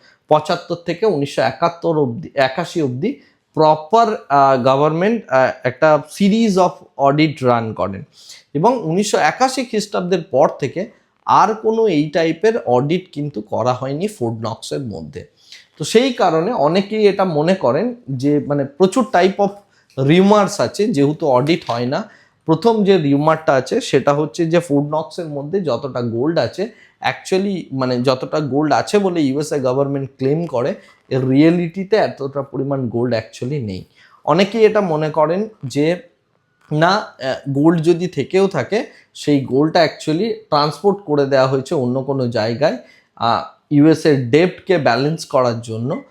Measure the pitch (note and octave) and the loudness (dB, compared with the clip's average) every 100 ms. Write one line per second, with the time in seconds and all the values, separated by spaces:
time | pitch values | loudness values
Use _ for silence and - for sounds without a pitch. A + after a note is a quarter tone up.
0 | _ _ _ D3+ D3+ E3+ - E3+ - E3 | _ _ _ 0 0 -4 -4 -8 -6 -2
1 | A3 D3+ C#3 - B2 - E3+ - E3 D#3 | -2 0 -2 -2 -2 0 -4 -2 -2 0
2 | C3 A#2 - C#3 C3 - D#3+ F3 C3+ B2 | -2 -4 -8 -2 0 -2 -6 -4 -2 -2
3 | G#3 C#4+ _ _ _ D3 D#3 D3+ - A3+ | -4 -6 _ _ _ 2 2 2 2 2
4 | A3+ G#3+ - C#3 C3+ C3+ C3 C3+ D3+ D#3+ | 2 -2 0 4 4 4 2 2 2 0
5 | G3+ A#3 - C3 B2 - B2+ - D#3 D3+ | 0 -2 0 2 2 0 -6 0 2 2
6 | C#3+ - G3 A3+ A3+ F#3 F3+ - - - | 0 0 2 2 2 2 0 -2 -14 0
7 | C#3 D3 D#3 - B2+ A#2 A2 G#2 F#2+ F#2+ | 2 4 0 0 0 2 0 -4 -6 -6
8 | - _ - - _ E3 G#3 B3+ D#3+ F3 | -14 _ -20 -20 _ 0 2 2 -2 -2
9 | G#3 G3 D3 - C4 C4+ A#3+ G#3+ G#3+ G3+ | 0 0 0 0 -2 -2 -4 -4 -4 -4
10 | F3+ F3+ D#3+ B2+ F3 - C3 E3 A3 _ | -2 -4 -2 2 2 0 -6 -6 -10 _
11 | _ _ - C3+ G3 A3 A3 A3+ A3 D3+ | _ _ 0 2 2 0 -2 0 2 0
12 | D3+ F3 E3 D#3+ A3 A3+ - B2 C#3+ F3 | 0 0 -2 0 0 0 0 0 0 -2
13 | - D3 D3 G#2+ - G#2 A#2+ B2 C3 D3 | -4 -10 -8 -8 -8 -2 -2 -2 -6 -6
14 | G#3 - A#2 A2+ A2 A2+ - D3 B2 E2+ | -8 -4 -6 -4 -8 -8 -10 -8 -8 -10
15 | D2+ - - _ _ - _ - D3+ A3+ | -12 -16 -18 _ _ -20 _ -12 0 2
16 | C4+ A#3+ F#3 D#3+ F#3 B3 D3 F#3 G3+ G#3+ | 2 2 0 2 0 0 0 0 0 2
17 | G3+ G3+ F#3+ D3 D#3+ F#3 B2 C#3 B3 A#3+ | 2 2 0 0 0 0 0 0 -2 -6
18 | - C3 C#3 D3 B2+ C#3+ C3 - F#3+ C4 | -10 -4 0 0 0 -2 -4 0 2 2
19 | - F3 F#3+ G3 G3 G3 _ _ _ - | 0 2 2 2 -2 -4 _ _ _ -4
20 | C3+ F3 G3 G#3 F#3+ - A#2+ - G#3+ C#3+ | 2 4 6 4 2 -2 -4 -2 -2 2
21 | C#3 D#3 D3+ B2 D3 F3 - A#2 B2 D#3 | 0 0 0 2 2 -2 -2 -4 -4 -4
22 | A3 - _ _ - D#3+ A#3 A3+ G3 F#3+ | -8 -16 _ _ -2 0 2 2 2 2
23 | C#3+ C#3 D#3 D#3+ - C3+ B2+ - - C#3 | 2 2 2 2 2 0 0 -4 0 0
24 | C3 C#3+ D3+ - E3 E3+ E3 C#3+ D3 D#3 | 2 0 -2 -4 0 0 2 0 0 -4
25 | D#3+ - E3 C#3+ D3 G3 D#3 A#2+ C#3 B2 | -6 -10 -10 -10 -6 -4 -2 -4 -4 -6
26 | A#2+ A2+ D3 E3 A#2 - A3+ - _ _ | -4 -2 0 0 -2 -4 -8 -10 _ _
27 | A#2+ - - F#3+ G3+ F#3 - C3+ B2+ B2 | -6 -6 -2 -2 0 -4 -6 -4 -2 0
28 | B2+ B2+ D3 D#3 C#3+ C3+ D#3 A#2+ - G#3 | 0 0 -2 -4 -2 0 2 2 2 0
29 | F#3+ E3+ C#3 C#3 D3+ D3 B2+ C3 C#3 C#3 | 0 0 0 -2 -2 -2 0 0 -2 -2
30 | C3+ - C3 D#3 E3+ A#2+ C3+ G#3 - _ | -6 -4 -2 -2 -2 -2 -4 -6 -14 _
31 | _ C3 C3 C3+ D#3+ F3 E3+ F#3 F#3+ G#3+ | _ -2 2 4 6 4 -2 -6 -2 0
32 | C3 A#2+ C3+ C#3 C3+ - C#3 C#3 A#2+ A#2 | 0 -4 -8 -6 -6 -6 -4 -4 -2 -2
33 | B2 A2+ - - B2 D3 G#2+ F#2 - _ | -2 -2 -4 -10 -8 -6 -6 -8 -12 _
34 | _ _ - E3 G3 A3+ G#3+ G#3 F#3+ D3+ | _ _ 0 2 2 4 4 4 0 -2
35 | D#3 D#3 D3+ F#3 G#3+ - B2+ C#3 D#3 F3 | -2 0 0 0 -4 -10 -6 -2 0 -2
36 | - _ _ _ _ _ _ D3+ E3+ G#3 | -8 _ _ _ _ _ _ 0 2 2
37 | - - C3 - C#3+ C#3 D#3+ F3 D#3 E3+ | -4 -8 -6 -6 -4 2 2 4 2 0
38 | F3+ C#3+ - F#3 G3 D3+ A#2+ G#3+ D4 - | -2 -4 -2 0 0 -2 -4 -4 -6 -14
39 | _ - - C#3+ A2+ B2+ D#3 F3 D3+ - | _ -8 0 0 2 0 2 2 2 0
40 | - D#3+ F#3 G#3+ - D3+ D3+ - G3+ G3 | -4 -2 -2 -6 -2 0 0 0 -2 -2
41 | - D3 C3+ C3+ C3 C3+ - D#3+ B2 C3 | -2 -2 2 2 2 0 -2 -2 -2 -2
42 | C#3 C3+ A#2+ A2+ A2+ A#2 D#3 B3 - _ | -4 -2 -2 -2 -2 0 0 -2 -10 _
43 | _ - A#2 G#2 - - _ D3 D#3 D#3 | _ -4 -2 -2 -4 -16 _ 4 6 4
44 | D#3+ C3+ A#2+ D3 F3+ - - F3 B2+ A#2 | 2 0 2 2 2 -2 -2 2 2 2
45 | C#3+ D#3+ - C3+ B2 A#2 A#2 A2 B2 C4+ | 0 -4 -2 0 0 -2 -6 -8 -6 -8
46 | - | -10